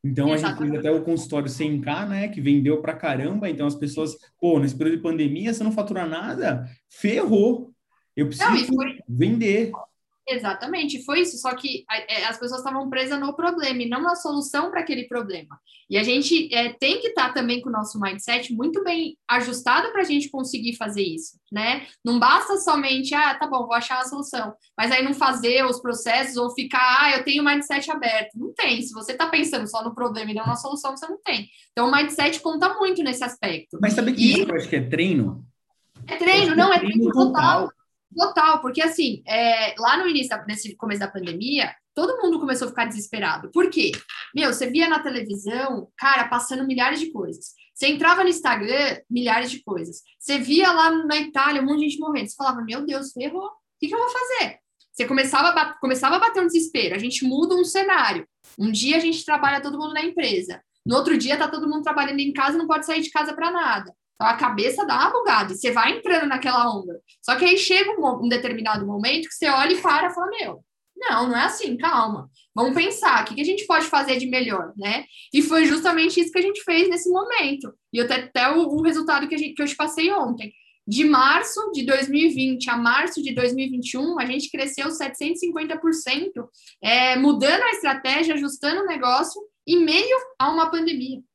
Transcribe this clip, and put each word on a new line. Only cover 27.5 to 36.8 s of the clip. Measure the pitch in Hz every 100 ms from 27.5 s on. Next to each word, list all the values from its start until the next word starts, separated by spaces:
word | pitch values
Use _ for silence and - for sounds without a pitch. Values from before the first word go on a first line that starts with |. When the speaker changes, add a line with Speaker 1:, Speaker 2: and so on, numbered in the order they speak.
| 285 285 277 285
Speaker 2:
aberto". | 302 240 220 220 220
Não | 330
tem. | - 359 240
Se | -
você | 220 220
tá | 254 330
pensando | 330 - 254 214
só | 226
no | 226
problema | 233 240 220 214
e |
não | 214 226
na | 240
solução, | 254 285 277 262
você | 320
não | 403
tem. | 392 240 208 _ _
Então, | - 247
o |
mindset | 285 294 302 294 320
conta | 330 311 359 370
muito | 381 359
nesse | 277 247 247
aspecto. | - 196 160 - -
Speaker 1:
Mas | 208
sabe | 226 226
que | 262
Speaker 2:
E | 226
Speaker 1:
isso | 320 -
eu | 165
acho | -
que | 143
é |
treino? | 123 151 180 156 104 - - _ _ _ _ _ -
Speaker 2:
É | -
treino, | 349 392
Speaker 1:
Eu |
acho | 370
que | 320
Speaker 2:
não, | 381
Speaker 1:
é |
Speaker 2:
é |
Speaker 1:
treino | 349